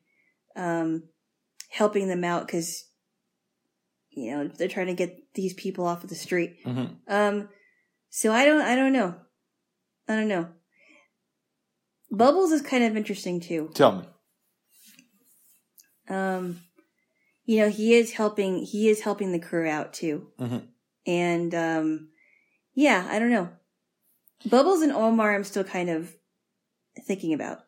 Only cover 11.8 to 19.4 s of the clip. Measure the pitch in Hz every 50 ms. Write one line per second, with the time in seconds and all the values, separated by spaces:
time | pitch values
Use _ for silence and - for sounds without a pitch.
11.8 | _ _ _ _ _ - 214 196 233 269 294 370 381 330 320 294 285 - 269 247
12.8 | 240 226 214 214 214 - 202 - - 185 180 175 175 - 175 160 151 160 - -
13.8 | 143 226 202 92 87 - - _ _ _ _ _ _ _ _ _ _ _ _ _
14.8 | - - - _ _ _ _ _ _ _ _ _ _ _ _ _ _ _ _ _
15.8 | - _ _ _ _ - 190 190 190 190 185 185 185 180 175 175 - _ _ _
16.8 | _ _ _ _ _ _ _ _ _ _ _ _ _ - 220 220 214 208 208 214
17.8 | 214 226 233 233 233 226 - - 214 208 214 - 196 190 185 175 - - - 208
18.8 | 220 220 208 214 - 214 202 202 202 185 175 170